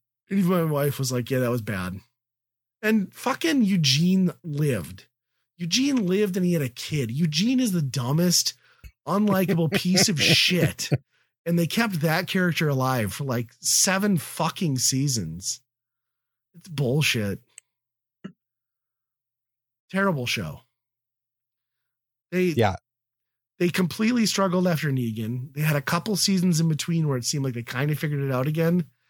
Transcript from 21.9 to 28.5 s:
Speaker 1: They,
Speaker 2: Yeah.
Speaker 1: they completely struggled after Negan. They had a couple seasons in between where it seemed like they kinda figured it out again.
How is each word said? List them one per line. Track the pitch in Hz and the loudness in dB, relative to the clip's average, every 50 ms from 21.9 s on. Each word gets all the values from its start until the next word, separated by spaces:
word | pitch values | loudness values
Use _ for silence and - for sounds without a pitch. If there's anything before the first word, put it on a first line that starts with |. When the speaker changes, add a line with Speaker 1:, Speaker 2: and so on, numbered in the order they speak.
| _ _ _ _ _ _ _ - | _ _ _ _ _ _ _ -4
Speaker 1:
They, | 175 185 185 180 | -2 0 0 2
Speaker 2:
Yeah. | 151 117 110 98 87 - _ _ _ _ _ _ _ _ _ _ _ _ _ _ _ - | 2 2 2 2 0 -2 _ _ _ _ _ _ _ _ _ _ _ _ _ _ _ -2
Speaker 1:
they | 175 175 | 0 0
completely | - - 185 160 - - 220 220 254 240 220 | 2 0 -2 -2 0 0 0 2 2 2 2
struggled | - - 208 196 190 170 185 180 | 0 2 0 0 2 2 2 2
after | 185 165 143 156 147 | 2 0 0 0 -2
Negan. | 135 131 120 117 110 113 110 110 123 127 131 156 - | -2 0 -2 -2 -4 -4 -4 -6 -6 -6 -8 -8 -6
They | 147 | -2
had | 156 156 151 | 0 0 0
a | 143 | 0
couple | - - 170 175 175 226 208 | 0 -2 -2 -2 0 -2 -2
seasons | 160 - - 190 185 175 185 170 156 | 0 0 2 2 2 2 2 2 2
in | 165 160 | 2 0
between | 156 143 - - 165 165 156 147 | 0 -2 -2 -2 -2 0 0 0
where | 135 | -2
it | 123 117 | -2 -2
seemed | - - 143 135 | -4 -4 -2 -2
like | 135 117 | -4 -4
they | 120 | -6
kinda | 117 - - 123 143 151 151 | -8 -6 -4 -2 -2 -2 -2
figured | 147 - 151 147 139 | -2 -2 -4 -2 -2
it | 139 135 | -2 -2
out | 131 127 131 | 0 0 0
again. | 151 | 0